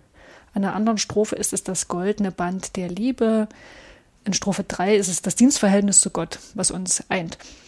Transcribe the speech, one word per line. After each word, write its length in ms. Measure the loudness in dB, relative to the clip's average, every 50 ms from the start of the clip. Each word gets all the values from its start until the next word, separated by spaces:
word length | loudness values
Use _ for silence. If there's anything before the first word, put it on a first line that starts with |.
| _ _ _ -20 -20 -20 -20 -20 -20 _ -4
einer 220 | -2 -2 -2 0
anderen 220 | 0 0 0 0
Strophe 400 | 0 -2 -2 0 0 0 0 -2
ist 160 | -4 -4 -4 -4
es 100 | -4 -6
das 240 | -6 -6 -6 -6
goldene 440 | -4 -4 -2 -2 -2 0 0 -2 -2
Band 440 | -2 -2 -4 -4 -4 -6 -8 -8 -8
der 140 | -6 -6 -6
Liebe. 580 | -4 -2 -2 -2 0 0 2 2 2 2 0 -2 -6 -14 -20 -20 -20 -20 -20 -20 -20 -20 _ _ _ _ _
In 80 | -4 -2
Strophe 320 | -2 -2 -2 -2 -2 -4
drei 320 | -6 -4 -2 2 4 4
ist 100 | 4 2
es 140 | 0 -2 -4
das 140 | -4 -4 2
Dienstverhältnis 640 | 4 6 6 6 4 4 4 4 4 4 4 4 4
zu 80 | 4 2
Gott, 300 | 0 -4 -6 -6 -8 -12 -14 -12 -6
was 180 | -2 -2 -2
uns 320 | -2 -4 -4 -4 -4 -4 -2
eint. 300 | -2 -4 -2 -2 -6 -10 -14 -16 -20 -20 -20 -20